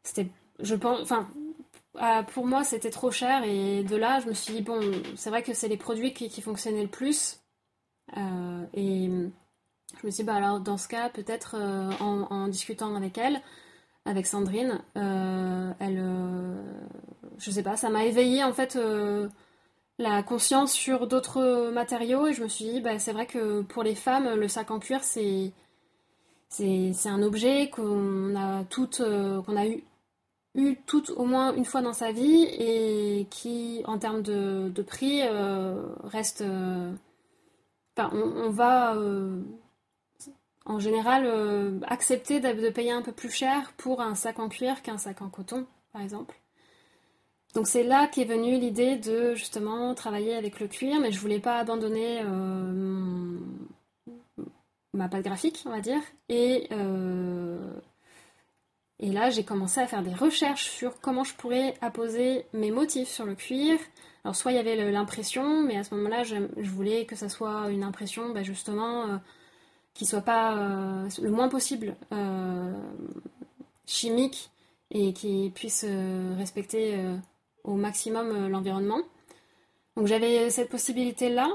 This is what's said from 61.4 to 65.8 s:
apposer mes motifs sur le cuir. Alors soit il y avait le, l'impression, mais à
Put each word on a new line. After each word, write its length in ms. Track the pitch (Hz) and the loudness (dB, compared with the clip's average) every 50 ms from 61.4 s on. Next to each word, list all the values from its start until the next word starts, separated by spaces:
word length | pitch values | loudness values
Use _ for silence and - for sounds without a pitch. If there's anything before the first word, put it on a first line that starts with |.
| - 240 247 254 269 269 - - | -4 0 2 2 2 0 -2 -2
apposer 680 | 240 233 - 233 233 226 220 240 247 254 262 254 - - - | -6 -6 -2 -2 -4 -2 0 2 2 2 2 0 -2 -4 -4
mes 180 | 220 214 214 | -2 0 0
motifs 360 | 220 254 311 302 - 262 254 254 | 2 2 2 2 0 -2 -2 -4
sur 160 | - - 220 | -6 -6 -6
le 120 | 202 196 | -6 -6
cuir. 420 | 185 - - 254 262 285 311 320 320 320 - _ - - - - _ _ | -8 -6 -4 -2 2 4 4 4 2 0 -6 _ -20 -20 -20 -20 _ _
Alors 100 | 208 185 | -4 -4
soit 160 | - - 254 | -2 0 2
il 60 | 254 | 2
y 20 | 247 | 2
avait 180 | 220 226 226 | 2 2 0
le, 140 | 220 208 208 | 2 2 2
l'impression, 720 | 202 202 196 190 - 220 208 - - - 269 294 311 311 | 2 0 0 -2 -4 -6 -6 -4 -2 -2 0 2 4 4
mais 140 | 302 262 214 | 4 2 0
à 80 | 202 | -2